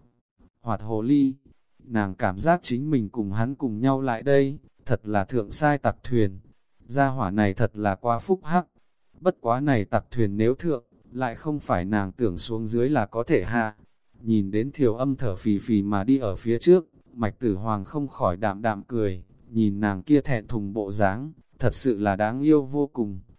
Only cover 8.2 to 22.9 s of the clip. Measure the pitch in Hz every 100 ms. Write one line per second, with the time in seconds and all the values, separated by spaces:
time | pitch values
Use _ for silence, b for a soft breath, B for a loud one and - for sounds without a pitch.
8.2 | - 190 - 175 170 _ _ _ _ _
9.2 | 180 - 117 123 147 127 101 113 - -
10.2 | 107 101 113 135 170 135 - _ _ 123
11.2 | 127 113 156 147 - 104 92 107 98 -
12.2 | 117 87 - 113 113 117 127 147 104 113
13.2 | 120 143 90 117 110 107 _ _ _ -
14.2 | 117 110 95 104 127 - 127 113 135 135
15.2 | 127 95 110 101 - 107 101 101 101 135
16.2 | 117 92 113 117 170 180 160 _ _ 120
17.2 | 110 - 120 95 110 107 98 151 139 -
18.2 | 117 90 104 98 113 104 - 120 104 92
19.2 | 87 - - 113 107 101 104 98 92 147
20.2 | 139 123 101 113 101 107 98 101 98 101
21.2 | 147 - _ - 123 - 135 104 104 95
22.2 | 107 127 147 151 135 143 143